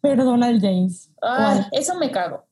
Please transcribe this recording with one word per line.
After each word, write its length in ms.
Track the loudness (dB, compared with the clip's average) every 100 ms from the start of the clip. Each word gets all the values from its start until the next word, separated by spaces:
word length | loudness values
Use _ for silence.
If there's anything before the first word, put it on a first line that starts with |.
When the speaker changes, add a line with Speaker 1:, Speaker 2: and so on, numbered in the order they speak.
Speaker 1:
perdona 460 | 2 2 2 2 2
al 120 | 2
James. 500 | 2 0 -2 -4 -16 _
Speaker 2:
Ay, 340 | -4 0 2 0
Speaker 1:
Guau. 80 | 0
Speaker 2:
eso 220 | -4 -4 -4
me 120 | -4
cago. 340 | -4 -6 -10 _